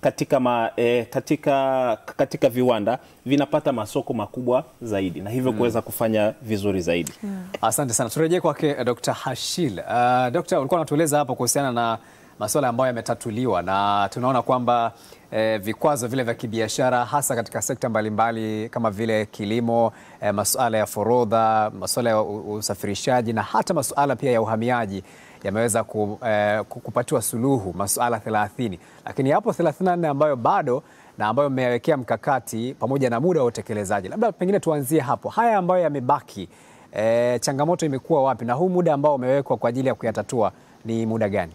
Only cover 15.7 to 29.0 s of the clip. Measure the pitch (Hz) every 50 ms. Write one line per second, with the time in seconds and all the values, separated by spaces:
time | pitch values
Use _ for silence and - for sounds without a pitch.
15.7 | 110 - - 160 147 139 120 120 117 135 127 113 113 - - 117 107 113 110 104
16.7 | - - 135 127 127 123 123 120 135 147 139 - 131 117 113 - - 117 - -
17.7 | 139 120 - 127 113 110 107 110 107 104 113 117 117 113 110 110 110 107 107 117
18.7 | - - 117 113 101 98 113 113 113 107 110 101 - - 107 101 110 120 117 117
19.7 | 117 117 117 113 - - - - - - - 104 104 101 104 - - - 127 117
20.7 | 110 110 107 - - 107 104 110 120 123 120 107 104 113 113 110 110 110 107 107
21.7 | - 98 92 92 - - 120 117 113 107 107 107 104 107 - 104 104 107 107 -
22.7 | 104 - - 107 101 - - - 127 127 120 107 117 113 101 - - 220 220 -
23.7 | 190 160 135 - - - 143 143 135 117 - 135 123 113 110 107 113 110 113 120
24.7 | 123 120 117 101 98 95 90 - - - - - - - - 98 98 107 117 120
25.7 | 110 113 110 - - 110 104 101 107 101 - 117 107 104 104 104 104 107 104 -
26.7 | - 127 - - 110 - 120 - 156 127 110 - - 120 117 139 139 127 95 95
27.7 | 80 87 101 98 - - 123 120 120 110 - 120 110 107 107 101 - - 127 113
28.7 | 90 85 - - - -